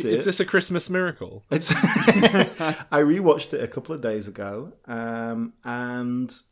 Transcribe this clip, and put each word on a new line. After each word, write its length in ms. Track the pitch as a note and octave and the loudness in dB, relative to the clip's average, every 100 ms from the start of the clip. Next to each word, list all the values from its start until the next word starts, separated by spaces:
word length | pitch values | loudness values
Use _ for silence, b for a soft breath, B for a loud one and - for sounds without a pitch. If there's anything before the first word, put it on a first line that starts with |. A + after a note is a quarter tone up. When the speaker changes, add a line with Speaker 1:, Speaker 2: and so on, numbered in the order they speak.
Speaker 1:
you, 40 | B2+ | 0
Speaker 2:
it. 60 | |
Speaker 1:
is 100 | - | 0
this 140 | F#3+ F#3 | 0 0
a 60 | |
Christmas 440 | F#3 F#3+ - F3+ - | 2 0 0 -2 -2
miracle? 560 | F#3 F3+ - F2+ G#2 - | -2 -2 -4 -12 -14 -4
Speaker 2:
It's 220 | E3+ - | -2 0
<laughs> 20 | |
I 1300 | E3 - - - G#3 A#3 G3 F3 - D#3+ D3+ - D3 | 2 2 2 4 6 6 6 2 0 -4 -4 0 2
rewatched 500 | D3 F3 F3+ D3 - | 4 4 4 4 2
it 120 | C3+ | -6
a 20 | A#2 | -6
couple 300 | - - D#3 | -8 -10 -6
of 40 | |
days 280 | A#2 G#2+ G#2 | -4 -4 -6
ago, 440 | G2+ G2 G#2 D#3+ - - | -10 -10 -10 -12 -16 -12
um, 680 | A#2 A2+ A2+ A2+ A#2 A2+ - | -8 -6 -6 -6 -4 -6 -8
and 680 | B2 A#2+ B2 B2 B2 B2 B2 - - | -10 -8 -6 -6 -4 -4 -4 -8 -12